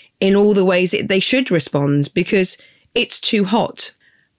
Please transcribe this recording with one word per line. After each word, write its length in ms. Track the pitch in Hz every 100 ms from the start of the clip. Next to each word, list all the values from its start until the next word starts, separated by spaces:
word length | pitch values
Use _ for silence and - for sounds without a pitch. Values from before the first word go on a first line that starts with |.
| _ _
in 160 | 196 202
all 180 | 208
the 100 | 202
ways 280 | 185 180 180
that 160 | - -
they 120 | 190
should 300 | - 262 262
respond 640 | 165 - 143 143 143 143
because 480 | 170 175 196 185 - - _ _
it's 260 | 240 240 -
too 260 | - 214 185
hot. 500 | 220 - - - - _ _ _